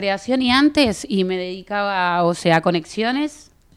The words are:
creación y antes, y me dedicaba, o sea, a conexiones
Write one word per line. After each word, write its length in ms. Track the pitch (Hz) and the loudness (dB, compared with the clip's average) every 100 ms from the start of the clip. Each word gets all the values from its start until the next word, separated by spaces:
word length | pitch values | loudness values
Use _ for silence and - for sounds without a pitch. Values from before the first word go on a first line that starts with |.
| 196 | -4
creación 340 | 196 - 262 | -4 -2 0
y 80 | 247 | 2
antes, 540 | 262 294 294 247 185 - | 4 4 4 0 0 -4
y 160 | 196 | -2
me 140 | 185 185 | 0 -2
dedicaba, 840 | 180 190 180 208 202 190 175 175 | -6 -10 -8 -4 -2 0 0 2
o 100 | 170 | 0
sea, 220 | 175 175 165 | 2 2 2
a 60 | |
conexiones 920 | 180 170 - - 226 262 294 - - _ _ | 2 0 -2 -4 -2 -2 -4 -8 -20 _ _